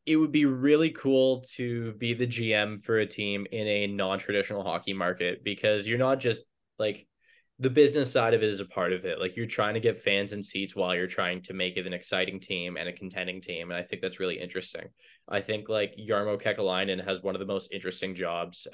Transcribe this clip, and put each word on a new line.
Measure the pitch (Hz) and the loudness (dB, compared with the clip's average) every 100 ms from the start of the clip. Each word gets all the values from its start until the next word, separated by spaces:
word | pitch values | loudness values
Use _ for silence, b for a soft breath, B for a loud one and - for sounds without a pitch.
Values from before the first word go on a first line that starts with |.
it | - 156 | 2 4
would | 151 | 6
be | 151 | 4
really | 143 131 139 151 160 | 4 4 6 6 6
cool | 156 135 131 131 127 127 | 2 4 6 6 2 -4
to | - 123 117 113 | -6 -4 -2 -4
be | 104 117 | -4 -2
the | 117 123 | 0 -2
G | 117 113 | 0 2
M | 107 104 104 | 2 2 -4
for | - 110 | 0 2
a | 104 | 2
team | - 104 101 98 | -2 -4 -2 -4
in | 113 107 | -4 0
a | 101 101 | 0 0
non-traditional | 101 95 95 - 101 98 101 | 0 0 -2 0 0 0 -4
hockey | 95 87 - | -2 -4 -4
market, | 95 87 90 87 - | -2 -2 0 -2 -2
because | 104 98 107 107 104 | -6 0 2 2 0
you're | 120 | 0
not | 131 135 | 2 2
just, | 123 107 - _ _ - | 0 -2 -6 _ _ -4
like, | 107 104 _ _ b b b - | -4 -4 _ _ b b b -2
the | 131 | 2
business | 127 143 143 123 | 8 8 6 2
side | 131 117 | 4 4
of | 113 | 4
it | 107 | 4
is | 98 | 0
a | 95 | -6
part | 98 90 | -2 0
of | 92 90 | 0 -2
it. | 82 | -2
Like, | 92 | -4
you're | 113 113 | -4 -6
trying | - 104 | 0 0
to | 110 | 2
get | 113 101 | 0 2
fans | - 98 98 | 2 2 0
in | 104 | -6
seats | 101 95 98 101 | -6 -4 -4 -2
while | 90 | 0
you're | 90 90 | 0 -2
trying | - 90 90 | -2 -2 -4
to | - | -8
make | 95 92 92 | -4 -2 -2
it | 92 | -6
an | |
exciting | 87 - 95 95 92 | -6 -4 -2 -2 -4
team | - 92 87 80 | -6 -6 -6 -6
and | 90 | -8
a | |
contending | 87 92 92 92 92 | -8 -10 -8 -6 -8
team. | 90 85 85 | -8 -10 -6
And | 87 | -8
I | |
think | 85 87 | -6 -6
that's | 95 90 | -6 -4
really | 92 82 | -4 -4
interesting. | 87 92 - 82 - _ b b - | -6 -8 -8 -12 -14 _ b b -4
I | 101 | -4
think, | 101 107 104 | -2 -6 -2
like, | 110 101 - | -2 -2 -4
Jarmo | 107 104 104 101 | -2 0 0 0
Kekalainen | 110 104 95 92 98 92 | -2 0 0 0 0 -2
has | 95 92 | -2 -2
one | 95 | -2
of | 92 | -4
the | 98 | -4
most | 98 - | -4 -4
interesting | 95 95 - 95 | -8 -8 -6 -8
jobs | 92 85 85 87 - - | -4 -4 -2 -4 -8 -8